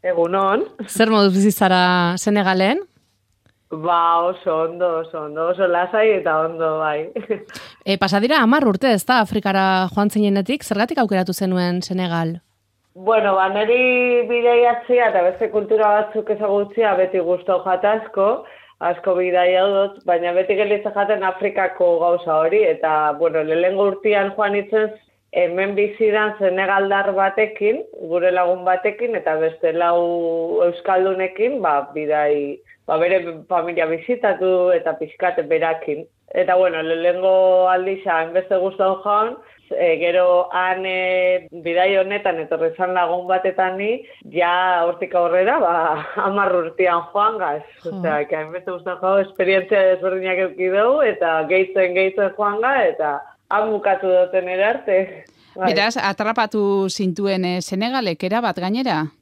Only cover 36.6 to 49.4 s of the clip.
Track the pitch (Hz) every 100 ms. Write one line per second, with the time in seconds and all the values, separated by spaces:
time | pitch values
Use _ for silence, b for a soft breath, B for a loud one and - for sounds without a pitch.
36.6 | 185 160 160 165 170 175 185 185 185 185
37.6 | 185 185 185 190 190 165 165 175 185 190
38.6 | 190 190 190 185 208 208 220 262 b b
39.6 | _ - 175 160 170 180 180 175 180 180
40.6 | 185 185 190 185 185 185 185 180 165 170
41.6 | 165 170 190 196 190 208 202 165 156 156
42.6 | 165 165 185 185 170 180 180 185 185 190
43.6 | 185 185 202 247 B B - 160 175 175
44.6 | 185 180 170 170 - 175 170 175 190 302
45.6 | 185 170 165 147 151 - 196 202 196 180
46.6 | 165 - 180 170 175 202 208 220 175 147
47.6 | 147 - 170 196 170 151 147 170 156 175
48.6 | 180 180 185 180 185 196 190 -